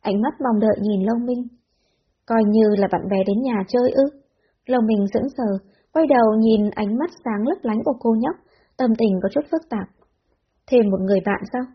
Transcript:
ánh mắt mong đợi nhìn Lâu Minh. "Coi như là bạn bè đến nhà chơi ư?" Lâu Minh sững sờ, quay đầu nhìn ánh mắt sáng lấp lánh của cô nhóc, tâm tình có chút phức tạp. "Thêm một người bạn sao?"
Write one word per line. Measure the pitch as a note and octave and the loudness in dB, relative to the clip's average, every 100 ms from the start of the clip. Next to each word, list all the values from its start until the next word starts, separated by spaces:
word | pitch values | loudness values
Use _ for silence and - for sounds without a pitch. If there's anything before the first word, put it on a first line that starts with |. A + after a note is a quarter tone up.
ánh | - G3+ | -2 -2
mắt | A#3+ - | -2 -2
mong | C4 G#3+ | -2 0
đợi | G#3+ G#3 | 2 0
nhìn | G3+ G3+ | 0 -2
Lâu | F#3+ A#3 A#3+ | 0 -2 -2
Minh. | B3 B3 _ _ _ _ _ _ _ _ | -6 -6 _ _ _ _ _ _ _ _
"Coi | A3+ G#3 | 0 2
như | G#3+ G#3+ G3+ | 4 4 2
là | F#3+ | 0
bạn | F3+ F#3 | -2 -2
bè | G3 G3 | -2 0
đến | G3+ | 0
nhà | C4 A3 F#3+ | -2 -4 -2
chơi | B3 B3 | 0 0
ư?" | - C#4 - _ _ _ _ - | 2 0 -2 _ _ _ _ -4
Lâu | B3 | 0
Minh | A3 G#3+ G3+ | 2 0 0
sững | A3 A3 - | -2 -4 -4
sờ, | A3+ G3 _ _ _ | -4 -4 _ _ _
quay | D#4 D#4+ | 0 2
đầu | C4+ A3+ A3 | 4 4 4
nhìn | A3+ A3 G#3 | 4 2 0
ánh | - G#3 A3+ | -2 -4 -4
mắt | D#4 - | -6 -8
sáng | - G#3 A3+ | -8 -4 -2
lấp | G4+ | -4
lánh | A#3+ G#3+ | -4 -4
của | D4+ B3 | -4 -2
cô | A#3 A3 | 0 0
nhóc, | B3+ F#4 _ _ _ - | -2 -6 _ _ _ -4
tâm | B3+ A3 | -2 2
tình | A3 F#3 | 2 0
có | F#3+ | -2
chút | C#4 D4+ | -4 -4
phức | E4 E4 | -6 -6
tạp. | A3 F#3+ _ _ _ _ _ _ _ - | -10 -10 _ _ _ _ _ _ _ 0
"Thêm | B3+ G#3 | 2 2
một | F#3+ | 0
người | F#3+ G3 F#3+ | 0 0 0
bạn | G3 G3 | -4 -4
sao?" | B3 B3+ | -8 -8